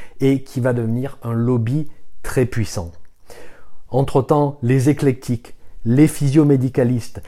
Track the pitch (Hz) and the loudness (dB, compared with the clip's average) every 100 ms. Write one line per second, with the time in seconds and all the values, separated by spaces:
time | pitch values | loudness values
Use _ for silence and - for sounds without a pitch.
0 | - - 135 135 - 131 127 123 113 120 | -10 0 2 2 -2 -2 0 0 0 -2
1 | 135 - 117 117 120 127 113 147 151 - | -4 -8 -4 -2 2 2 0 -2 -4 -6
2 | - - - 135 120 113 98 101 82 - | -8 -6 -2 0 0 0 -4 -4 -10 -12
3 | - - - - - - - - - 127 | -16 -16 -20 -14 -14 -12 -8 -8 -2 -2
4 | 139 139 123 151 143 143 120 135 135 143 | 2 0 2 2 2 -2 0 2 2 2
5 | 143 123 - 120 - - - - 113 131 | 0 0 -4 -6 -6 -16 -14 -6 2 6
6 | 156 - 143 156 147 139 127 - 123 123 | 4 4 2 4 6 4 2 2 2 0
7 | - - | -4 -10